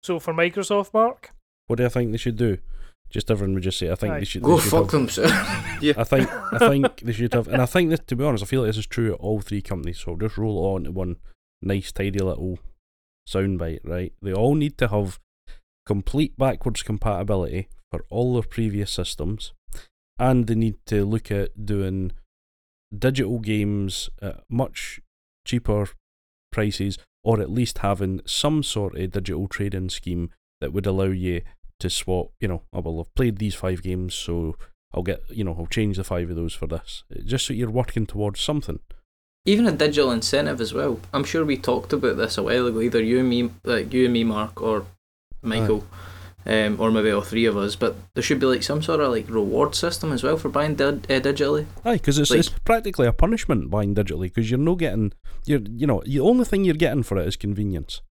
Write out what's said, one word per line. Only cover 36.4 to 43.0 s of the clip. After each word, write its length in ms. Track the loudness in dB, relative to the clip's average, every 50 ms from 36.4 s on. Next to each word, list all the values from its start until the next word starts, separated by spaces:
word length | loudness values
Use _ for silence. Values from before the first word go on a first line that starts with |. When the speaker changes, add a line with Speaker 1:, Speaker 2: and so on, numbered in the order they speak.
| -4 -4 -4
Speaker 2:
for 120 | -4 -6
this." 380 | -4 -4 -6 -8 -10 -14 -14 -14 _ -12 -8 -4
Just 220 | -2 -2 0 0
so 60 | -2 -2
you're 160 | -2 -2 -2
working 340 | 0 0 0 0 0 -2 -2
towards 340 | -2 -2 -2 -2 -2 -2 -4
something. 400 | -2 -2 -2 -2 -2 -4 -8 -8 -8 _ -18 -20 _ _ _ _ _ _ _ _ _
Speaker 3:
Even 220 | 4 4 6 6
a 60 | 4 4
digital 380 | 4 2 2 4 4 4 4
incentive 500 | 4 0 0 2 2 2 2 2 -2 -2
as 140 | -4 -2 -2
well. 240 | -2 0 0 -2 -4 -6 -6 -4
I'm 120 | -2 -2
sure 200 | 0 0 0 2
we 120 | 2 0
talked 360 | 0 2 0 0 0 0 0 -2
about 240 | 2 2 2 2
this 200 | 2 0 0 0
a 60 | -2 0
while 240 | 2 2 2 2
ago, 140 | 2 2 2
either 200 | 0 2 2 2